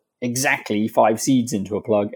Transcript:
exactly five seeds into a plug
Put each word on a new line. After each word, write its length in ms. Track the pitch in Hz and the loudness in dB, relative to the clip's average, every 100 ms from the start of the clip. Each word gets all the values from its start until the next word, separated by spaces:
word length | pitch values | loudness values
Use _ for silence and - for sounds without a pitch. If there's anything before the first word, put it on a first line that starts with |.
| _ _ | _ _
exactly 640 | 123 120 139 139 - 104 113 | -6 -2 -2 -2 -2 -2 0
five 340 | - 113 113 | 2 2 2
seeds 320 | - 131 120 | 2 2 2
into 240 | 110 95 104 | -4 -4 -6
a 60 | |
plug 300 | - 104 104 | 0 0 0